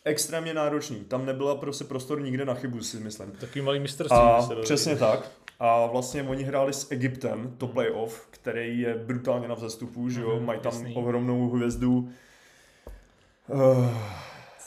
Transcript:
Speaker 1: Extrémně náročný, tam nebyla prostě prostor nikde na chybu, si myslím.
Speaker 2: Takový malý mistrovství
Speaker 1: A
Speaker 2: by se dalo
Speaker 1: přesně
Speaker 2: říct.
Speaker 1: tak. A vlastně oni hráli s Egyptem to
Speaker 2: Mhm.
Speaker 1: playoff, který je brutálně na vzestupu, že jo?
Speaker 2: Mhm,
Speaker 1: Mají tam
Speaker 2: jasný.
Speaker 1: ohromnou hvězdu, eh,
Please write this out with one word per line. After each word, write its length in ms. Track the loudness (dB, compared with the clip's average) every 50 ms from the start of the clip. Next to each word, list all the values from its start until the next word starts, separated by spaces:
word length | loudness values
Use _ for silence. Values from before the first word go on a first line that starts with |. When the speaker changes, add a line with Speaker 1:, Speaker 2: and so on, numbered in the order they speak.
| _
Speaker 1:
Extrémně 500 | -2 -2 0 -2 -2 -4 -4 -4 -4 -2
náročný, 420 | 0 0 0 0 -2 -4 -6 -10 -10 -6
tam 220 | -6 -4 -4 -2
nebyla 280 | -2 -2 0 0 0 0
prostě 300 | -2 -4 -6 -8 -8 -8
prostor 380 | -6 -6 -8 -4 -4 -4 -4 -2
nikde 220 | -4 -2 -2 -2
na 100 | -2 -4
chybu, 280 | -4 -4 -6 -6 -6 -8
si 140 | -8 -8
myslím. 360 | -8 -10 -10 -10 -10 -12 -14 -12
Speaker 2:
Takový 280 | -14 -14 -10 -8 -4 -2
malý 180 | 0 0 0
mistrovství 380 | -2 -6 -6 -6 2 6 8 8
Speaker 1:
A 160 | 10 10 8
Speaker 2:
by 60 | 8 6
se 60 | 2
dalo 120 | -2 -4 0
Speaker 1:
přesně 300 | 2 2 2 2 2 2
Speaker 2:
říct. 80 | 4
Speaker 1:
tak. 300 | 4 4 4 2 0 -8 -16 -20 _ -20 -8 _
A 260 | 4 6 6 6 4
vlastně 360 | 4 2 -2 -2 -2 -4 -4 -4
oni 200 | -2 -2 -2 -2
hráli 300 | 0 2 2 2 2 0
s 180 | -2 -4 -4 -2
Egyptem 640 | 0 0 0 0 -2 -4 -4 -4 -4 -6 -8 -6 -6
to 80 | -6
Speaker 2:
Mhm. 60 | -4 -2
Speaker 1:
playoff, 520 | 0 0 0 0 -2 -4 -6 -8 -12 -16 -20
který 500 | -20 -10 _ -6 -4 -4 -4 -2 -2 0
je 140 | 0 0 -2
brutálně 540 | -2 -4 -4 -4 -2 0 0 0 0 -2 -4
na 60 | -6
vzestupu, 540 | -6 -6 -8 -8 -10 -12 -12 -8 -6 -4 -4
že 100 | -4 -2
jo? 160 | -2 -2 -2
Speaker 2:
Mhm, 80 | 0 -2
Speaker 1:
Mají 140 | -2 -4 -2
tam 120 | -4 -4 -4
Speaker 2:
jasný. 220 | -4 -8 -6 -6
Speaker 1:
ohromnou 560 | -4 -2 0 0 0 0 2 2 2 2 2
hvězdu, 580 | 2 2 0 0 0 0 2 2 4 2 2 -2 -8 -16 -20 -20 -20 -20 -20 -20 _ _ _ _ _ _ _ -20 -20 -20 -20 _ _ _ _ _ _ _ _ -6
eh, 440 | 0 4 6 6 6 6 4 2 2 -2 -6 -8 -10 -12 -14 -16 -18 -20 -20 -20 -20 -20 -20